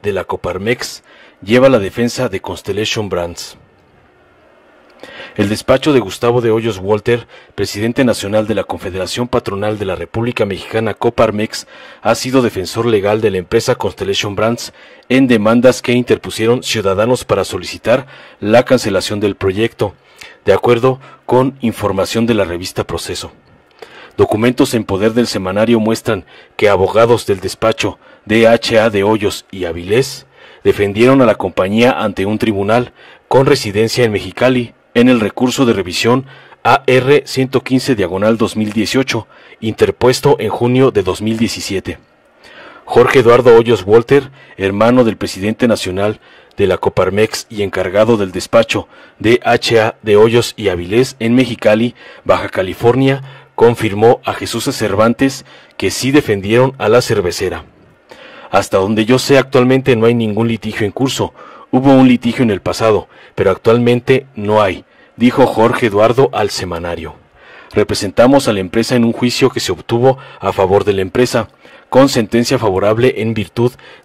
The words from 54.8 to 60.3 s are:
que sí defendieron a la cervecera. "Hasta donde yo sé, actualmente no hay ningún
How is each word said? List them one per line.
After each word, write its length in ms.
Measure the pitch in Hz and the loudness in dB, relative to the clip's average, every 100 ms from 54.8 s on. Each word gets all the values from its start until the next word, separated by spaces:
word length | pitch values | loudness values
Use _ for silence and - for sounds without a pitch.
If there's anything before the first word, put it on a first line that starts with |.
| 107 98 113 117 135 135 - - - - | -4 0 0 2 -2 -4 -16 -20 -20 -6
que 120 | - | -6
sí 220 | - 127 | -4 0
defendieron 640 | 143 123 101 98 117 131 135 | 0 2 -2 0 2 2 0
a 120 | 107 | 0
la 120 | 120 | 2
cervecera. 640 | 120 107 87 - 92 82 - _ _ _ _ - - - - | 2 -2 -2 -4 -6 -8 -14 _ _ _ _ -20 -20 -20 -4
"Hasta 260 | 95 95 101 | -2 0 0
donde 280 | 98 110 110 | 0 0 2
yo 120 | 127 | 2
sé, 220 | - 139 | 4 2
actualmente 560 | 131 131 123 131 131 117 | 4 2 2 2 2 2
no 100 | 117 | 2
hay 80 | |
ningún 340 | 120 110 | 2 -2